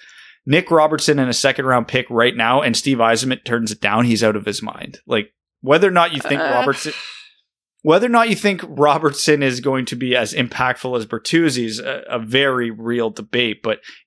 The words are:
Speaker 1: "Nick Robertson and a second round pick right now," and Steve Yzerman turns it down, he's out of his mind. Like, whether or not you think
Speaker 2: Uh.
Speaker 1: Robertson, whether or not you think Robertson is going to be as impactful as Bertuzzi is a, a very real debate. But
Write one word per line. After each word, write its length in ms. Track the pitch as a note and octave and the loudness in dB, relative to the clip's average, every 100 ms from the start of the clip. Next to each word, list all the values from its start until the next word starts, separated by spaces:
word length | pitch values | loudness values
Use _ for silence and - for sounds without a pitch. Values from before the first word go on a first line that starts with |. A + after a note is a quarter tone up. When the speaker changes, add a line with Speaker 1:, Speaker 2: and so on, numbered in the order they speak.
| - - - _ - | -16 -20 -20 _ 0
Speaker 1:
"Nick 260 | D3 F3+ | 0 4
Robertson 480 | E3+ D#3 D3+ - D3 | 4 4 2 0 2
and 100 | B2+ | 0
a 40 | |
second 320 | A#2 C3+ C3 C3 | 0 0 0 2
round 240 | B2 A#2 | 0 0
pick 200 | C3 B2 | -2 -2
right 260 | A#2 A#2+ A#2+ | 2 2 2
now," 260 | A#2 B2+ | 2 2
and 160 | D3 A2+ | 2 0
Steve 220 | - B2+ | 0 2
Yzerman 440 | A2+ A2+ B2+ C3 | 2 2 0 -4
turns 300 | - A#2 A2+ | -2 -2 -2
it 80 | G#2 | -4
down, 240 | G#2 G#2+ A#2+ | 0 2 2
he's 180 | A2+ | 2
out 140 | A2 G#2+ | 2 0
of 80 | G2+ | -4
his 160 | G2 | -6
mind. 400 | G#2+ - - - - | -8 -12 -16 -18 -4
Like, 280 | A#2+ G#2 _ _ _ | -4 -4 _ _ _
whether 300 | B2+ D3+ F#3+ | 2 4 4
or 20 | |
not 220 | F3+ E3+ | 4 2
you 80 | D#3 | 0
think 180 | - C#3+ | -4 -2
Speaker 2:
Uh. 60 | D#3+ | 0
Speaker 1:
Robertson, 480 | B2 C3+ - D#3 - - - - _ _ _ _ _ | 0 0 -2 -6 -10 -14 -20 -20 _ _ _ _ _
whether 260 | D3 E3+ A#3+ | 2 4 4
or 20 | |
not 200 | A#3 A#3 | 2 2
you 60 | G3 | 0
think 280 | G#3 F#3 F3+ | 0 -2 -6
Robertson 760 | C#3 D3 C#3+ D#3 C#3 - D3 | 0 2 4 0 0 2 2
is 160 | C#3 B2 | 2 -2
going 260 | C3 C3 B2 | -2 -2 -4
to 120 | B2 | -6
be 180 | B2+ B2 | -2 0
as 180 | G#2+ | 0
impactful 640 | - B2 - B2+ B2 C3 B2 | -4 -4 -2 -2 -2 -4 -4
as 80 | G#2+ | -4
Bertuzzi 600 | A2+ - E3 E3 B2 A#2 | -8 -2 2 2 0 -4
is 140 | A2 | -6
a, 240 | B2 C3+ - | -8 -10 -6
a 120 | B2 | -8
very 520 | A2 C3 C#3 B2+ A#2 | -2 0 2 0 -4
real 380 | A2 A2+ A#2+ A2+ | -6 -4 -2 -2
debate. 520 | G#2+ G#2+ A#2+ A#2+ G#2+ | -4 -4 0 0 -2
But 200 | A2 G#2+ - - | -6 -6 -8 -14